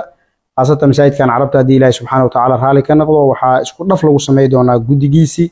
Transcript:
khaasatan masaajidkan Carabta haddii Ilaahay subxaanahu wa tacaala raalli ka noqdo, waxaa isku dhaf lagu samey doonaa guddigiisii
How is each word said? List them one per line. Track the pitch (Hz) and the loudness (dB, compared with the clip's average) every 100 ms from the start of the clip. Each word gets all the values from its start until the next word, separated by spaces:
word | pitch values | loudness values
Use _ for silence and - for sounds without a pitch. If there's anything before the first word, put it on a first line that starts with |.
| - _ _ _ _ - | -4 _ _ _ _ -4
khaasatan | 127 147 143 | -2 0 0
masaajidkan | 135 143 139 127 | 2 2 0 -2
Carabta | 117 135 135 | -2 0 0
haddii | 131 135 | 2 2
Ilaahay | 131 | 2
subxaanahu | 120 120 131 123 | 0 -4 -2 -2
wa | |
tacaala | 127 123 127 | 0 -2 0
raalli | 135 139 | 0 0
ka | 139 | 2
noqdo, | 151 156 151 139 | 0 2 2 0
waxaa | 120 127 127 | 0 0 -2
isku | - - 185 | -4 -8 -4
dhaf | 190 | 0
lagu | 156 143 | 0 0
samey | 139 135 135 | 0 0 2
doonaa | 127 123 120 | 2 2 0
guddigiisii | 113 143 143 156 151 - 170 | 0 -2 0 2 0 -2 -6